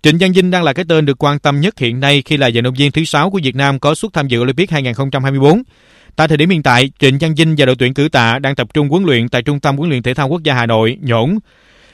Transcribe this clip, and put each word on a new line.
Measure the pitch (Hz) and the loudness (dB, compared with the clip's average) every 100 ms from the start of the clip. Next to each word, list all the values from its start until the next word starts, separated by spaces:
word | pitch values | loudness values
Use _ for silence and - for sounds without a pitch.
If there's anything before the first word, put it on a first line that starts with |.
Trịnh | 151 165 | 2 2
Văn | 190 | 2
Vinh | 185 180 | 2 2
đang | 180 | 0
là | 165 | 0
cái | 135 170 | -2 0
tên | 165 147 | 0 2
được | 135 | 0
quan | 143 143 | 0 0
tâm | 147 143 | 0 0
nhất | 170 - | -2 -2
hiện | 123 120 | -4 -2
nay | 139 143 - | 0 0 0
khi | 147 | 0
là | 131 | 0
vận | 117 | 0
động | 123 | -2
viên | 131 143 | 0 0
thứ | 156 165 | 0 -2
sáu | 151 170 | -2 0
của | 190 | -2
Việt | 135 120 | -4 -2
Nam | 139 135 | -2 0
có | 147 156 | -2 -2
suất | 220 | -4
tham | 175 139 | -4 -2
dự | 120 | -2
Olympic | 123 135 190 | -2 -2 -2
hai | 151 | -2
nghìn | 131 | -4
không | 117 139 | -4 -4
trăm | 135 | -2
hai | 135 | -2
mươi | 139 | 2
bốn. | 135 196 262 _ _ _ _ - | 4 2 -2 _ _ _ _ -2
Tại | 156 | 0
thời | 151 | 2
điểm | 165 | 2
hiện | 175 | 2
tại, | 139 120 135 - | 2 2 2 2
Trịnh | 135 135 | 2 2
Văn | 160 151 | -2 0
Vinh | 165 151 | 0 2
và | 131 | 2
đội | 127 | 2
tuyển | 127 | 0
cử | 131 139 | 0 0
tạ | 135 117 123 | 2 0 0
đang | 139 139 | -2 -4
tập | 117 | -4
trung | 151 147 | -2 0
huấn | 170 | 0
luyện | 185 123 120 | 2 0 0
tại | 123 | -2
Trung | 120 143 | -2 -2
tâm | 147 139 | -2 -2
Huấn | 170 | -2
luyện | 131 | -2
Thể | 123 | -4
thao | 131 135 | -4 -4
Quốc | 170 | -2
gia | 151 | -2
Hà | 127 117 | -2 0
Nội, | 113 113 127 | 2 0 -2
Nhổn. | 135 113 123 214 _ _ _ _ _ | -2 0 0 -4 _ _ _ _ _